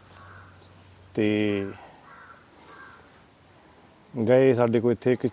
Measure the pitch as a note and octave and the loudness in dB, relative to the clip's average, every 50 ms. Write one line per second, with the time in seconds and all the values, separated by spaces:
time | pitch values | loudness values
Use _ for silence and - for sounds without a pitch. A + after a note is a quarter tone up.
0 | - - - - - - - - - - - - - - - - - - - - | -20 -20 -20 -20 -20 -20 -20 -20 -20 -20 -20 -20 -20 -20 -20 -20 -20 -20 -20 -20
1 | - - - A#2 G#2+ G#2 G#2+ G#2 G#2 G#2 G2+ G2 G2 G2 G#2 - - - - - | -20 -10 -6 -4 -2 -2 -2 -2 -2 -2 -4 -4 -6 -8 -12 -16 -20 -20 -20 -20
2 | - - - - - - - - - _ - - - - - - - - - - | -20 -20 -20 -20 -20 -20 -20 -20 -20 _ -20 -20 -20 -20 -20 -20 -20 -20 -20 -20
3 | - - - - - - _ _ _ - - - - - - - - - _ _ | -20 -20 -20 -20 -20 -20 _ _ _ -20 -20 -20 -20 -20 -20 -20 -20 -20 _ _
4 | _ - - B2 A2 G#2+ B2+ C3 C3+ C3+ B2 A#2 A#2+ A#2 A2+ A#2+ G#2+ A#2+ A#2 - | _ -14 -8 -4 0 2 4 4 4 4 4 2 2 0 0 0 0 0 -2 -2
5 | - B2+ B2+ - - A#2 | -2 -2 -2 -2 -4 -6